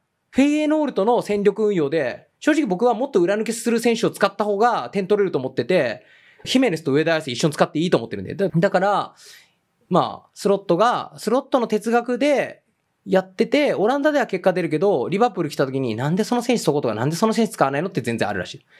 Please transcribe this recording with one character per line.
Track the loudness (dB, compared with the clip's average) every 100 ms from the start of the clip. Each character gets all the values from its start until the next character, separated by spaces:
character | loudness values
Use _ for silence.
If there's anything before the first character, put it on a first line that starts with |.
| _ _ _
フ | 2
ェ | 4
イ | 4
エ | 2
ノ | 2
ー | 0
ル |
ト | 0 2
の | 2
戦 | 0 0
力 | 0 2 0
運 |
用 | 0 0
で、 | 0 -2 -6 _ _
正 | 0
直 | 0 0
僕 | 0
は | 0
も | 0 0
っ |
と | 2
裏 | 2 0
抜 | -2
け |
す | -4 -2
る | 0
選 | 0 0
手 | 0
を |
使 | 0 -2
っ | 0
た |
方 | -2 0
が | 0 0 -4
点 | -4 0
取 | 0
れ |
る | 0
と | -2
思 | -4
っ |
て | -4
て、 | 0 0 0 -4 -12 _ _ _
ヒ | -2 0
メ | 2
ネ | 0
ス |
と | 0
上 | 0 2
田 | 0
綺 | -2
世 |
一 | -2
緒 | 0
に |
使 | 2
っ | 0
て | 0
い | 0
い |
と | 0
思 | -2
っ |
て | -8
る |
ん | -8
で。 | -4
だ-、 | -2
だ | 0 0
か | 2
ら、 | 0 0 -4 -10 -20 -20 _ _ _ _ -2
ま | 0 0 -4 -18
あ、 |
ス | -4 0
ロ | 0
ッ | 0
ト | 2
が、 | 2 0 -4 -10
ス | -2
ロ | -2
ッ | 0
ト | -2
の | 0
哲 | -2 0
学 | -2 0 -2
で | 0 0 -2 -8 _ _ _ _ -2
や | 0
っ | 0
て | -2 0
て、 | 2 2
オ | 2 2
ラ | 2
ン |
ダ | 2
で | 2
は | 0
結 | 0
果 | 0
出 | 0
る | 0
け | 0
ど、 | 2 2 0
リ | 0
バ | 0
プ | 0
ー | -4
ル |
来 | -2
た | -2
時 | -2
に、 | -2 -2
「な | -2
ん | -2
で | 0
そ | -2
の |
選 | 0 0
手 |
そ | 0
こ | 0
と | 0
か、 | -2
な | -2
ん |
で | 0
そ | 0
の |
選 | 2 0
手 |
使 | 2
わ | 0
な | 0
い |
の？」 | -4
っ |
て | -4
全 | -4 -2
然 | -2
あ |
る | -4
ら | -8
し | -12
い。 | _ _